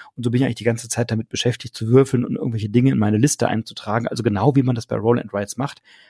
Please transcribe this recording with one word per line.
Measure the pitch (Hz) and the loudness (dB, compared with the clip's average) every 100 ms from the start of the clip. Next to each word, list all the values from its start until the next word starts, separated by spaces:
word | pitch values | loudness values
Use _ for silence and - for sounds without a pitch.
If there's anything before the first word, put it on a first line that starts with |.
| - - | -18 -6
Und | 120 | -2
so | |
bin | 123 | 0
ich | 131 | 0
eigentlich | 117 | 0
die | 110 | 0
ganze | 113 113 | -2 -2
Zeit | - 120 | -4 -2
damit | 110 113 | -4 -4
beschäftigt, | - 123 120 - | -4 -2 -4 -8
zu | - 113 | -8 4
würfeln | 127 135 120 - | 4 6 2 -2
und | - | -4
irgendwelche | 127 113 104 | -4 -4 0
Dinge | 120 131 | 2 4
in | 127 | 4
meine | 104 107 | 2 4
Liste | 127 - 117 | 2 2 -2
einzutragen. | 113 - - - 113 117 | -2 -6 -10 -4 -2 -2
Also | 110 | -2
genau, | 113 101 120 135 | -2 2 2 2
wie | |
man | 127 117 | 2 -2
das | - | -4
bei | 113 | -2
Roll | 107 120 | 0 0
and | - | -2
Rides | 101 101 - | -6 -6 -6
macht, | 139 - _ - | -8 -8 _ -20